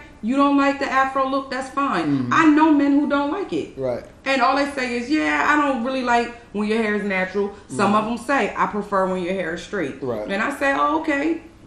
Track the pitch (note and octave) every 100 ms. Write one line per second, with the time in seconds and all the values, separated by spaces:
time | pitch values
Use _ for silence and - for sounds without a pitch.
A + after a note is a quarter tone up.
0 | - - G#3+ C#4 C#4+ C#4 C#4 C#4 C4+ C4
1 | C4 C4+ C4+ C#4 - B3+ C4 C#4 C#4 G3
2 | D3+ C#3 B2 D4+ D#4+ D4 D#4+ D4 C#4 C#4
3 | C#4+ C#4+ C#4+ G4 F#4 D#3+ - - C3 A#2
4 | - - C4+ C4+ A#3+ C#4 C#4+ C4+ B3 A#3+
5 | A#3+ D#4 D4+ D4+ - D4 C#4+ B3+ A#3+ C4
6 | B3 A#3+ A#3 - - G3+ G#3 A3 G#3+ G#3
7 | G3+ F#3+ F#3 G3+ G3+ - - C3 G3+ G#3
8 | G#3+ A#3+ - C#4 G3+ - F#3+ G#3 G3 G3
9 | F#3+ F#3 F3 F#3+ D#3+ F3 - G3+ C#3+ -
10 | C3 A2 G#2+ G3 A#3 C#4 C#4 C#4 C#4+ D#4
11 | D#4 C#4 D#4 D#4+ - -